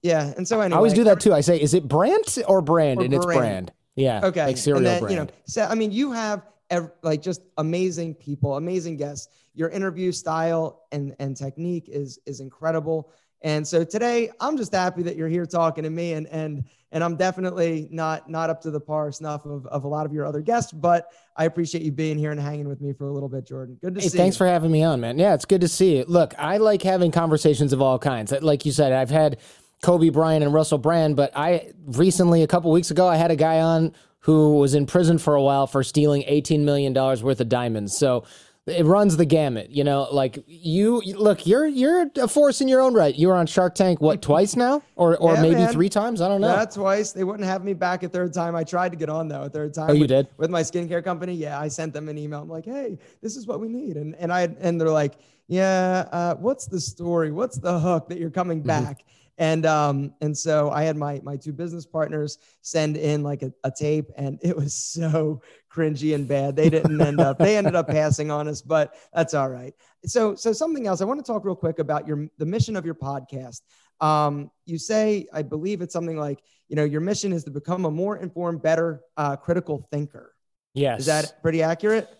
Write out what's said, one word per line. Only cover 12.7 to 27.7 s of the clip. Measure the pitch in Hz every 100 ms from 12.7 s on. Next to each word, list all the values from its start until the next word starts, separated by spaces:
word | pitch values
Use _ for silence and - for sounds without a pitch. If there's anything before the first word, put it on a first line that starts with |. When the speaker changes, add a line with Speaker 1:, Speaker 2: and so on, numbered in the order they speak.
| 160 156 160 - _ _ _
Speaker 1:
And | 160 151 151
so | 170
today, | 165 214 240 240 226 -
I'm | 254 302
just | 202
happy | 190 185 180
that | 170 160
you're | 160
here | 175 170
talking | 170 165 160
to | 156
me, | 160 170
and, | 156 156
and, | 160 156 147 - _ _
and | 160
I'm | 170 165
definitely | 185 185 185 180 170 160 151
not, | 160 160 156 -
not | 160 165
up | 160
to | 160
the | 147
par | 147 151 151
snuff | 139 156 147 147
of, | 143 127
of | 147
a | 139
lot | 147 151
of |
your | 151 147
other | 151
guests, | 156 233 -
but | 156 175 170 - _ _ -
I | 160
appreciate | 165 165 170
you | 160
being | 135 156 151
here | 151
and | 147
hanging | 143 147 147
with | 135
me | 143
for | 135 139
a |
little | 139 139
bit, | 131 123
Jordan. | 131 127 127
Good | 180
to | 185
Speaker 2:
Hey, | 190
Speaker 1:
see | 180
Speaker 2:
thanks | 180 185
Speaker 1:
you. |
Speaker 2:
for | 185
having | 175 165
me | 156
on, | 160 139
man. | 117 131
Yeah, | 196 151
it's | -
good | 190
to | 175
see | - 185 143
you. | 127
Look, | 170 160 -
I | 151 202
like | 214 202
having | 185 185 175
conversations | 165 165 156 156 135 143